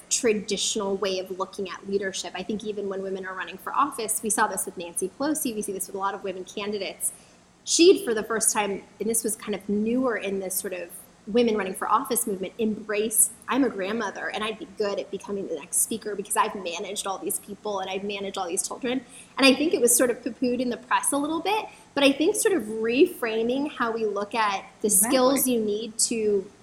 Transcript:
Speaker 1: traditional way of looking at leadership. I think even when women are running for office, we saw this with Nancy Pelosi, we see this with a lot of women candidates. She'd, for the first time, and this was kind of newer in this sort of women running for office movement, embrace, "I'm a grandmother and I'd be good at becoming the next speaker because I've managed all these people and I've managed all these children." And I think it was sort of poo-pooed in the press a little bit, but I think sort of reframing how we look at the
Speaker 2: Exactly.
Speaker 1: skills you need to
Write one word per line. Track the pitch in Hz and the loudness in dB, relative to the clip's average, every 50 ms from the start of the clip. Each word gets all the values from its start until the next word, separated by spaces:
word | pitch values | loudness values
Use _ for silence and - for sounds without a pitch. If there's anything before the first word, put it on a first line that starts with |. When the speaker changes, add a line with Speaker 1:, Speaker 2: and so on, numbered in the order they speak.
| - - | -6 -4
Speaker 1:
traditional | - - - 233 208 208 190 - 202 185 - - - 220 202 196 196 190 | -2 2 4 4 2 2 0 -2 -2 -2 -2 -2 -2 -2 0 0 0 0
way | 214 196 190 185 | 0 0 -2 -2
of | 185 190 190 180 | -4 -6 -6 -6
looking | 190 190 - - 196 180 | -6 -6 -6 -6 -8 -8
at | 170 - - 196 | -8 -10 -4 -2
leadership. | 196 202 202 190 185 - - 175 - | -2 -2 0 -2 -4 -6 -6 -6 -8
I | 180 190 | -6 -6
think | - 220 196 - | -4 -4 -4 -4
even | 214 208 202 202 196 | -6 -6 -4 -4 -4
when | 196 190 | -4 -4
women | 190 190 190 190 190 | -4 -4 -4 -6 -6
are | 185 185 | -6 -8
running | 185 180 170 175 185 | -8 -8 -8 -10 -10
for | - - - | -8 -2 0
office, | - 277 294 - - 220 202 208 - | 2 2 0 0 -4 -4 -2 -2 -2
we | - 220 | -2 0
saw | 202 - 220 208 | 2 2 2 2
this | 190 190 - | 0 -2 -6
with | - 185 185 | -6 -8 -10
Nancy | 170 170 - - 190 185 - - | -12 -8 -6 -4 -4 -4 -4 -2
Pelosi, | 277 302 302 294 - 254 220 | -2 0 0 -2 -2 -4 -4
we | 214 | -4
see | 208 - | -4 -4
this | 190 190 - - | -6 -6 -6 -6
with | - | -4
a | 196 | -4
lot | 190 196 196 | -4 -4 -4
of | 196 190 | -4 -6
women | 196 180 185 180 | -8 -8 -8 -10
candidates. | - - 214 208 202 208 208 190 160 170 - - - - - - - - - _ _ _ _ - | -10 -8 -6 -6 -4 -4 -4 -4 -6 -6 -4 -4 -6 -6 -6 -12 -20 -20 -20 _ _ _ _ -4
She'd, | - - - 330 359 392 - - | 0 6 8 10 10 10 8 4
for | 247 226 | 0 -2
the | 214 208 | 0 0
first | - 233 214 214 - - | -2 -2 0 2 2 2
time, | 226 208 202 196 180 - - - - | 2 0 -2 -2 -6 -8 -12 -10 -4
and | 196 214 | -2 0
this | 226 226 - | 0 0 0
was | 226 208 | -2 -4
kind | - - 220 208 | -4 -4 -6 -6
of | 185 196 - | -4 -2 -2
newer | 202 208 214 220 233 254 262 254 220 | 0 0 2 2 2 2 2 2 0
in | 190 - 196 196 196 | -2 -2 -4 -4 -4
this | 190 185 185 | -4 -4 -4
sort | - - 202 185 | -4 -4 -6 -6
of | 180 175 175 - - - - - - - - | -8 -10 -12 -14 -18 -20 -20 -20 -18 -8 0
women | 196 240 247 226 214 214 | 2 4 4 4 4 2
running | 190 190 202 | 0 -2 -4
for | - - - | -4 0 2
office | 208 220 277 - 247 220 - | 2 2 2 2 -2 -2 0
movement, | 233 202 185 190 175 - - | -2 -2 -4 -4 -6 -4 -2
embrace, | 226 220 214 - - - 208 208 214 233 254 - - - - - - - | -2 -2 -2 -2 -4 -2 -2 0 0 2 2 2 2 2 0 -4 -6 0
"I'm | 214 262 277 | 2 2 2
a | 233 | 2
grandmother | 202 196 185 190 214 233 220 196 185 - 151 156 - | 0 -2 -4 -2 -2 -2 -4 -4 -6 -6 -6 -6 -4
and | 202 214 | -4 -4
I'd | 220 214 196 | -4 -4 -6
be | 170 185 - - | -10 -10 -4 -2
good | 214 202 196 180 | -2 -2 -2 -4
at | 170 - | -4 -6
becoming | - 190 - - 202 196 185 - | -8 -8 -6 -6 -6 -6 -4 -4
the | 165 | -6
next | 147 147 180 - - | -6 -6 -4 -2 -2
speaker | - - 240 214 - 208 208 | 0 0 -2 -4 -6 -6 -6
because | 196 196 - - | -6 -6 -2 0
I've | 220 214 214 214 | 2 2 2 -2
managed | 208 185 175 170 175 202 180 202 214 - | -6 -6 -6 -6 -6 -6 -6 -6 -6 -6
all | 208 190 180 | -6 -6 -6
these | 156 175 185 - | -4 -6 -6 -6
people | - - 202 - - 214 202 190 | -8 -10 -12 -8 -6 -6 -4 -4
and | 190 190 | -4 -4
I've | 190 196 196 | -4 -4 -4
managed | 202 208 202 196 190 196 196 | -6 -6 -6 -6 -6 -6 -6
all | 190 175 | -4 -4
these | 185 196 - - | -4 -4 -4 -6
children." | - - - 240 254 262 - - - - - - - - | -6 -6 -4 -2 -2 -4 -4 -8 -14 -20 -20 -10 0 6
And | 262 | 6
I | 269 254 | 6 6
think | 262 294 330 415 | 6 4 2 2
it | 330 | 4
was | 233 233 - | 4 4 4
sort | - 269 240 | 4 4 2
of | 226 - - | 0 -2 -6
poo-pooed | 262 226 - 269 247 247 240 | -8 -4 -2 -2 0 0 0
in | 262 247 | 0 -2
the | 233 - | -2 -4
press | - - - - - - | -2 0 0 0 2 0
a | - 285 | 0 0
little | 285 311 320 330 | 0 -2 -2 -2
bit, | - 381 415 440 427 - - - - - - | 0 0 0 0 -2 -4 -10 -18 -20 -8 2
but | 285 277 | 4 6
I | 277 | 6
think | 277 - 302 359 415 | 6 4 2 2 2
sort | - - 440 392 | 2 2 2 2
of | 311 214 | 2 0
reframing | 214 220 220 220 226 240 254 349 - - - 247 226 220 220 226 233 247 277 285 302 | -2 -4 -2 -2 2 4 6 6 6 4 0 -4 -2 0 0 0 0 0 0 -2 -4
how | - - 247 226 | -4 -2 -2 -2
we | 220 226 220 | -2 -2 -2
look | 208 196 208 202 208 - | -2 -2 -2 -4 -2 0
at | 233 220 208 196 190 - - - - | 0 0 0 0 -2 -6 -10 -6 -4
the | - 208 | 0 2
Speaker 2:
Exactly. | 196 190 208 233 | 4 4 4 4
Speaker 1:
skills | 277 262 254 254 277 262 233 254 | 4 6 6 6 6 4 2 2
you | 247 233 | 2 2
need | 214 214 208 208 226 226 220 - | 2 0 -2 -2 -4 -6 -4 -2
to | - - 240 226 214 214 208 196 190 - - - | -2 0 0 0 2 2 2 2 0 -4 -10 -20